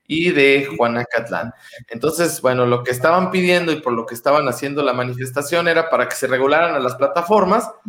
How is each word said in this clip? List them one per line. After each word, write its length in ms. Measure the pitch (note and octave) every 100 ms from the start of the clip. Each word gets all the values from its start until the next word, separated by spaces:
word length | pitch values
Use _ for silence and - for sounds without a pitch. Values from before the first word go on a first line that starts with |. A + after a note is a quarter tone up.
| -
y 240 | D#3 F3
de 400 | D3 C#3 C#3 C#3 -
Juanacatlán. 760 | A#2 A#2 B2 A#2 A2+ F2 A#2 - - - -
Entonces, 500 | A#2 D3 D#3 E3+ -
bueno, 260 | B2+ B2+ B2
lo 160 | A#2+
que 80 | A#2+
estaban 400 | B2 D#3+ F3 F#3
pidiendo 400 | F#3 F3+ F3+ E3
y 100 | D3+
por 120 | B2+
lo 120 | A#2 A2+
que 80 |
estaban 340 | A2+ C#3+ D3 C#3
haciendo 360 | A#2+ C#3 C#3+
la 100 | C3+
manifestación 720 | B2 B2 B2 C3 C#3+ C#3+ E3+ E3+
era 220 | E3 D#3+
para 180 | B2 A#2+
que 80 | -
se 120 | B2+
regularan 480 | B2+ C3+ D3+ E3+ D3
a 40 |
las 160 | B2 B2
plataformas, 760 | C#3 E3 F#3 G#3 F#3 A3 A#3 -